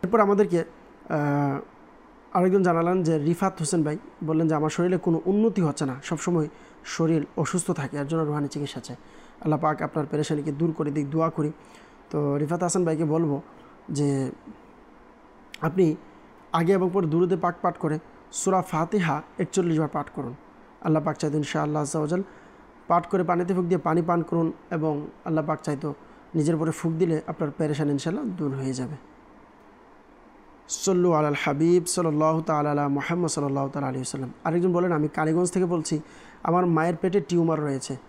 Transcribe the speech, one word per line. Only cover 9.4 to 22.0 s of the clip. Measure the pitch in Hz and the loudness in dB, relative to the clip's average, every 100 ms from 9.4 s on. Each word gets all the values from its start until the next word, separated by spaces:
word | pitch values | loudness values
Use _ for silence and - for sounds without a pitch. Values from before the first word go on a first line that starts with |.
আল্লাহ | 156 151 | -2 0
পাক | 160 151 | 0 0
আপনার | 151 156 143 | -4 -4 -4
পেরেশানিকে | 147 147 151 151 | -2 -2 -2 -2
দূর | 143 165 | -2 -2
করে | 156 151 | 0 -2
দিক, | 147 139 | -2 -2
দোয়া | 160 160 | 0 -2
করি। | - 151 160 - - - - - | 0 -4 -4 -18 -20 -20 -20 -8
তো | 151 147 143 | -2 0 0
রিফাত | 147 170 | -2 -2
হাসান | 175 190 | 0 0
ভাইকে | 170 156 | 0 0
বলবো | 160 160 165 143 - - - - - | 0 2 0 -2 -6 -20 -20 -20 -8
যে | 143 143 139 131 - - - - - - - - - - - - - | -2 0 0 -4 -8 -18 -20 -20 -20 -20 -20 -20 -20 -20 -20 -20 -6
আপনি | 160 180 170 156 - - - - - | -4 2 2 0 -8 -20 -20 -20 -4
আগে | 165 165 | -2 2
এবং | 196 180 | 2 2
পরে | 190 170 | 0 0
দুরুদে | 160 180 185 | 2 2 0
পাক | 175 170 | -2 -2
পাঠ | 185 175 | -4 -2
করে | 156 156 - - - | -4 -4 -8 -20 -14
সূরা | - - 185 | -6 0 0
ফাতিহা | 175 156 170 214 165 147 - - | 0 -2 0 0 0 -2 -6 -6
একচল্লিশ | 185 - 175 156 | -2 0 2 2
বার | 156 | 0
পাঠ | 151 143 | -4 -8
করুন। | - 131 143 - - - - | -8 -10 -10 -20 -20 -20 -8
আল্লাহ | - 156 | 0 2
পাক | 151 151 | 2 -2
চাইতো | 156 151 | -2 -2
ইনশাআল্লাহ | 143 156 151 151 | -2 -2 -2 -2
আজ্জা | 147 | -2
ওয়া | 160 | -2